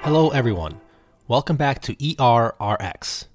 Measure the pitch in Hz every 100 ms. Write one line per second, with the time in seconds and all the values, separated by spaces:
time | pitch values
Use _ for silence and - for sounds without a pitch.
0 | 147 156 156 143 117 92 78 78 _ _
1 | _ _ - 120 - 151 143 131 - -
2 | 143 - 127 117 113 - 104 107 92 -
3 | - - -